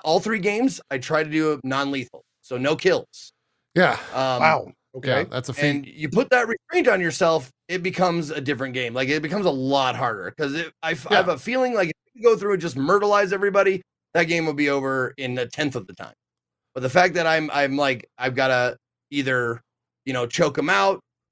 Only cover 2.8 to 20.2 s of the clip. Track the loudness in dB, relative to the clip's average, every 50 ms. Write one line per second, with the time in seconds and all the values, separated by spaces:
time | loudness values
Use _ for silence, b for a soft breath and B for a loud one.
2.8 | 2 2 2 2 0 -6 -16 -20 -20 -20 _ _ _ _ _ _ _ _ _ 4
3.8 | 4 4 4 0 -6 -8 -4 -2 -2 0 0 4 4 4 4 4 0 -6 -14 _
4.8 | _ _ _ -8 -2 0 0 0 0 -2 -6 -8 -6 -6 -4 -2 0 0 0 -2
5.8 | -6 -10 -12 -10 -8 -2 0 0 2 4 2 2 2 0 -4 -8 -8 _ -2 2
6.8 | 2 4 2 2 0 -2 0 2 2 2 2 2 0 -6 _ _ _ -8 -8 -4
7.8 | -4 -4 0 0 0 2 2 0 -2 -4 -6 -6 -4 -4 -4 -4 -4 -6 -4 -6
8.8 | -6 -4 -4 -4 -2 0 -2 -2 -2 -4 -4 0 0 0 0 0 0 2 2 2
9.8 | 2 2 0 0 -2 -2 -4 -4 -8 -12 -6 -6 -6 -4 -4 -4 -6 -8 -10 _
10.8 | -6 -6 -6 -6 -2 2 2 4 4 2 0 -2 -4 -4 -2 0 0 0 2 0
11.8 | 0 0 -2 -8 _ _ _ 2 4 4 4 4 2 0 0 0 -2 -4 -4 -2
12.8 | 0 2 2 2 4 4 4 4 2 2 0 0 0 2 2 4 4 4 2 0
13.8 | -4 _ _ _ _ _ _ 0 2 2 0 0 0 -2 -2 0 0 0 0 0
14.8 | -2 -2 -2 -2 -2 -4 -6 -8 -8 -6 -4 -4 -6 -6 -4 -4 -4 -4 -4 -6
15.8 | -10 -10 -16 -16 -16 -18 -18 _ _ _ _ _ _ _ _ _ _ _ _ -6
16.8 | -6 2 4 4 4 4 2 0 0 2 2 2 0 0 0 0 0 0 0 0
17.8 | 0 0 -2 -2 -6 _ _ -6 -6 -4 0 0 2 2 2 2 2 0 -2 -6
18.8 | _ _ _ _ _ _ -6 -4 -2 0 0 0 0 -2 -4 -6 -10 _ _ _
19.8 | _ _ _ _ _ -6 -4 -4